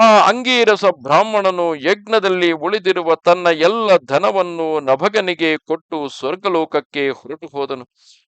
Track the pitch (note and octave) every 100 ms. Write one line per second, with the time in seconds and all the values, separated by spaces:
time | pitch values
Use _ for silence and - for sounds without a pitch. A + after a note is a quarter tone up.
0 | A3+ G#3+ F3+ A#3 B3 B3 A3+ G3+ G3 C3+
1 | B2+ D#3 A3 G#3+ F#3+ F3+ E3+ D#3 C#3 G#3
2 | G#3 A3 F#3+ F#3 F3 D#3+ E3 G#3 F3+ F#3
3 | E3 D#3+ F3 F3+ F3 D#3+ G3 A3+ G#3+ F3
4 | B2+ C#3+ G3+ G3 F3 E3+ D#3+ D#3 C#3 C3+
5 | F#3+ G#3+ F3+ E3 D#3+ D3+ - D#3+ _ D#3+
6 | C#3+ - C3+ F#3 G3+ E3+ D#3 D3 - C#3+
7 | C#3 C3 - D#3 E3 C#3+ C#3 C3 B2 _
8 | _ _